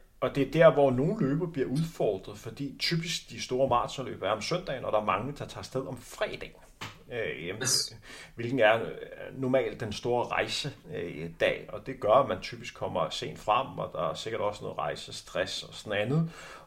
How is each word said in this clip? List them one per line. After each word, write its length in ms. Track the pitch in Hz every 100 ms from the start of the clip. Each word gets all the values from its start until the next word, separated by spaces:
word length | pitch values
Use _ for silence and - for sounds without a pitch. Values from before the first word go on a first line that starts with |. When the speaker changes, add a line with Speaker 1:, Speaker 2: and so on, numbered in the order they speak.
| - -
Speaker 1:
og 160 | 127 143
det 120 | 135
er 40 |
der, 200 | 160 165
hvor 180 | 143 139
nogle 360 | 123 156 220 135
løber 180 | 151 175
bliver 200 | 139 110
udfordret, 680 | 135 165 - 113 95 - 104
fordi 380 | 113 107 143 -
typisk 500 | - 165 165 - -
de 120 | 117
store 280 | - 127 131
maratonløb 520 | 120 - - 117 92
er 80 | 92
om 120 | 104
søndagen, 440 | - 180 165 131 98
og 60 |
der 80 | 107
er 60 | 104
mange, 260 | 95 127
der 140 | 143 110
tager 120 | 107
afsted 300 | 95 131 139
om 100 | 123
fredagen. 560 | - - 214 127 - - - - - - -
Øh, 420 | 120 92 64 85 107
Speaker 2:
Yes. 340 | 127 - - - - - - -
Speaker 1:
hvilken 240 | 120 131
er, 220 | 107 113
øh, 40 | 80 - - - - 131
normalt 380 | 127 131 113 101
den 140 | 110
store 340 | 95 123 120 110
rejse, 440 | 87 110 - 147 - - -
øh, 340 | 87 69 82 165
dag, 260 | 101 - -
og 120 | - -
det 140 | 131
gør, 100 | 104
at 140 | 123 120
man 140 | 92
typisk 320 | - 117 117 -
kommer 340 | 95 95 78
sent 300 | - 117 78
frem, 400 | - 117 - -
og 100 | 98
der 160 | - 85
er 40 |
sikkert 280 | - 110 110
også 200 | 101 104
noget 140 | 104 80
rejsestress 840 | 76 71 - - - - 95 -
og 100 | -
sådan 280 | - 107 101
andet, 300 | 107 151 165 - - -